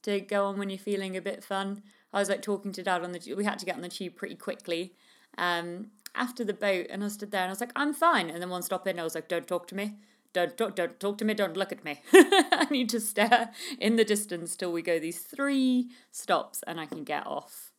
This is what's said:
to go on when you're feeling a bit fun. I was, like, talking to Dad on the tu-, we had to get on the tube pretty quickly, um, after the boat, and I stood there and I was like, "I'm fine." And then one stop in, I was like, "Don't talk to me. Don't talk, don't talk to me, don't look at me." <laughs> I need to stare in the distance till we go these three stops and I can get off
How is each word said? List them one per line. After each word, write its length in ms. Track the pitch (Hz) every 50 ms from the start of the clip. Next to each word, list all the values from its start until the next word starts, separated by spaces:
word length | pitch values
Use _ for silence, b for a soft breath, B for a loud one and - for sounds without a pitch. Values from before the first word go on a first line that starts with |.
to 180 | - 214 202 202
go 260 | 196 196 208 202 196
on 120 | 196 196 196
when 100 | 202 196
you're 100 | 190 190
feeling 380 | - 208 202 196 196 190 185
a 60 | 185
bit 220 | 170 196 - - -
fun. 380 | - 202 190 196 196 202 208 b b b b b b
I 60 | - 202
was, 100 | 202 190
like, 140 | 196 190
talking 300 | - 214 202 196 - 202
to 100 | 185 190
Dad 220 | 180 196 185 175 170
on 80 | 180
the 80 | 180 175
tu-, 160 | - - 135
we 80 | 185 202
had 160 | 208 175 -
to 60 | 190
get 100 | 185 175
on 60 | -
the 60 | 170 180
tube 280 | 175 - 196 175 -
pretty 180 | - - - 175
quickly, 640 | - - - 139 - - - 170 165 180 185 b b b b b b b b - -
um, 540 | 175 175 175 170 - 175 175 180 214 214 _ _ _ - _
after 260 | - 254 247 240 - 240
the 80 | 196 202
boat, 320 | - 214 202 190 180 - -
and 140 | - 196 202
I 40 | 208
stood 220 | 208 208 208 208
there 120 | - 190
and 80 | 185 185
I 20 |
was 80 | 190 196
like, 120 | 240 240 -
"I'm 180 | 254 285 294 294
fine." 360 | - 330 339 330 233 175 165
And 120 | 156 170
then 80 | 175 180
one 120 | 180 180
stop 220 | 175 - 196 180 - 196
in, 100 | 180 175
I 60 | 165
was 100 | 165 -
like, 140 | 165 156 -
"Don't 180 | 180 170 -
talk 220 | - 180 170 - -
to 80 | 180
me. 180 | 196 202 214 208 B B B B B B B
Don't 240 | _ 185 175 170 175
talk, 180 | - 226 202 202
don't 220 | - 175 165 - _
talk 180 | - 202 202 208
to 60 | 220
me, 100 | 214 214
don't 220 | 214 202 180 160
look 140 | 185 196 185
at 140 | 180 - -
me." 180 | 151 147 - -
<laughs> 60 | -
I 540 | - 392 302 294 392 381 - 370 370 - 320 -
need 180 | 294 262 254 226
to 100 | - 226
stare 520 | 214 - - - 208 233 240 226 233 226 B B B B 277 B
in 160 | - 220 233
the 80 | 226 220
distance 520 | 214 208 208 208 - 180 170 160 - -
till 160 | - 185 180
we 100 | 170 170
go 160 | 165 180 170 165
these 220 | 151 165 170 -
three 680 | - - - - 277 277 277 269 262 254 254 254 247 247 B B B B
stops 540 | - - - - 185 156 - - - - -
and 140 | - 165 165
I 60 | 156
can 180 | 151 - 160 147
get 220 | - 151 147 -
off 460 | - 139 139 - - - - - - _